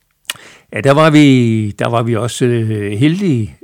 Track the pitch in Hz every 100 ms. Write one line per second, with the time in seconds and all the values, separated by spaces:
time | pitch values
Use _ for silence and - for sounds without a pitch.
0 | _ _ - - - _ _ - 139 143
1 | 156 151 143 127 117 110 104 - 120 117
2 | 117 107 117 - 127 117 110 107 104 104
3 | 147 185 196 120 95 -